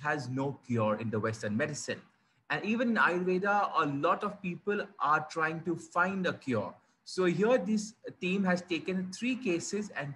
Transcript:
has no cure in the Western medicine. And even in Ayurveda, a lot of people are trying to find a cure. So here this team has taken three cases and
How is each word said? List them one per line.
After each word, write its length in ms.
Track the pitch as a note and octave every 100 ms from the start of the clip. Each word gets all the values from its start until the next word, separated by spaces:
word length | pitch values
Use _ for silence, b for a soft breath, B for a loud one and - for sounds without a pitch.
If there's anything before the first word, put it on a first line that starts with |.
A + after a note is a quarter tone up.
has 260 | D3 D3+ B2
no 300 | C3 C#3 C#3 -
cure 300 | A#2 G#2+ G#2+
in 120 | A2
the 100 | G#2+
Western 380 | A2 A2+ G#2+ G#2+
medicine. 440 | D#3+ D3 - G#2 - _ _ _ -
And 120 | D3
even 260 | F#3 A3+ A#3+
in 60 | G3+
Ayurveda, 720 | D3 F3+ F3+ F#3 G3+ G#3 F#3+ D#3
a 100 | D3
lot 380 | C#3 E3 G3
of 180 | G#3 -
people 440 | F3+ E3+ G3+ G#3 - -
are 260 | C#3 D#3 D#3
trying 320 | E3 D#3+ E3
to 120 | F3 D#3+
find 520 | - F3 F#3 G3 E3+
a 60 |
cure. 420 | - - A2+ F#2 - b b -
So 200 | - F3+
here 320 | D#3+ G#3+ B3+
this 360 | F#3+ G#3+ - - - -
team 220 | F3+ G3
has 180 | F#3 F3+
taken 500 | - D#3+ F#3 F#3 F#3
three 240 | - A#3+ B3+
cases 560 | F#3+ E3 - G3+ G#3 -
and 180 | C#3+